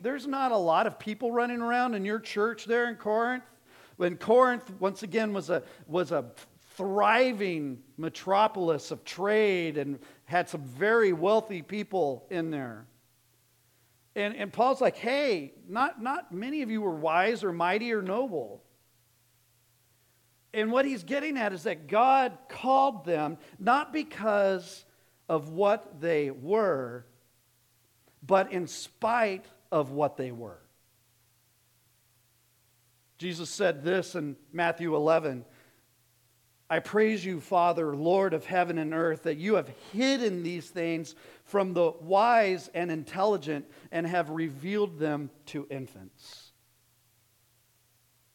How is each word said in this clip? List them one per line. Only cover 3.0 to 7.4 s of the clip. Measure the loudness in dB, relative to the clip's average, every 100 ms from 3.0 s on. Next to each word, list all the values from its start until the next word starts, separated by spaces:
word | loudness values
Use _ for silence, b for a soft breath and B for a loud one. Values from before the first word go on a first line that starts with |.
| 0 0 0 -2 -8 _ _ B B B
When | -2 0
Corinth, | 4 6 6 4 -4 -2
once | -2 -2
again, | -4 -2 0
was | -2 0
a, | -2 -2 B B
was | -2 0
a | -2 -4 -12 -20 _ _ -8
thriving | -2 4 6 6 4 2